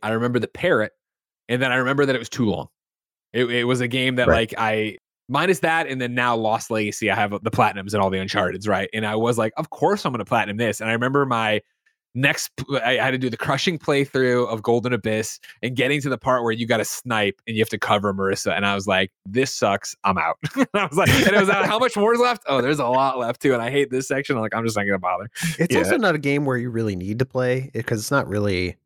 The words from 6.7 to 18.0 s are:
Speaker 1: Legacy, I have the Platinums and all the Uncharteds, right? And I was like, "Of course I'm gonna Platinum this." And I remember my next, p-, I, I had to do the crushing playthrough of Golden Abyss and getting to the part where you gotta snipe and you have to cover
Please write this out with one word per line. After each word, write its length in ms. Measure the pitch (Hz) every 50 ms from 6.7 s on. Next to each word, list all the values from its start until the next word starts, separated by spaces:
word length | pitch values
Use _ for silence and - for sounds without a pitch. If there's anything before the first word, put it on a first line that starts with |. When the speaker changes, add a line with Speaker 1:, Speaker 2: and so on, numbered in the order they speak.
Speaker 1:
Legacy, 380 | 113 110 107 104 - - 113 101
I 40 | 95
have 160 | 113 104 101
the 200 | 104 95 104 110
Platinums 420 | - - 113 107 98 101 95 101 107
and 80 | 101 98
all 60 | 95
the 60 | 95 95
Uncharteds, 480 | 95 98 - 104 107 95 90 92 101
right? 220 | 107 98 95 98 - -
And 120 | 110 110
I 100 | 104 107
was 220 | 110 117 117 123
like, 160 | 113 110 110 -
"Of 120 | - 165 -
course 340 | - - 143 175 208 202 -
I'm 60 | 151 127
gonna 120 | 113 101
Platinum 320 | - 127 113 101 104 101
this." 240 | 110 120 110 104 -
And 80 | 107 113
I 40 | 117
remember 320 | 117 123 131 135 143 139
my 360 | 131 123 113 113 110 107 101 - _ _ _ _ _ _ _ _ _ -
next, 360 | 120 135 143 160 - - - -
p-, 220 | - 127 - 139 127
I, 140 | 110 120 131 113
I 40 | 117
had 60 | 135
to 60 | 131 131
do 100 | 131 123
the 80 | 113
crushing 420 | - - - 139 139 - 190 170 147
playthrough 680 | - - 147 139 139 - - 131 131 127 123 123 123 104
of 140 | 113 110 104
Golden 300 | - - 120 104 123 123
Abyss 460 | 113 - 110 107 110 107 - - - - - - _ -
and 120 | 123 127
getting 240 | 117 123 131 147 147
to 80 | 127 143
the 80 | 127
part 260 | 117 - 135 127 123 120
where 80 | 117 113
you 140 | 113 117
gotta 180 | 110 120 110 104
snipe 560 | - - - - 123 117 110 104 101 - _ _
and 80 | - 113
you 40 | 110 110
have 60 | -
to 100 | - 104
cover 340 | - - 107 104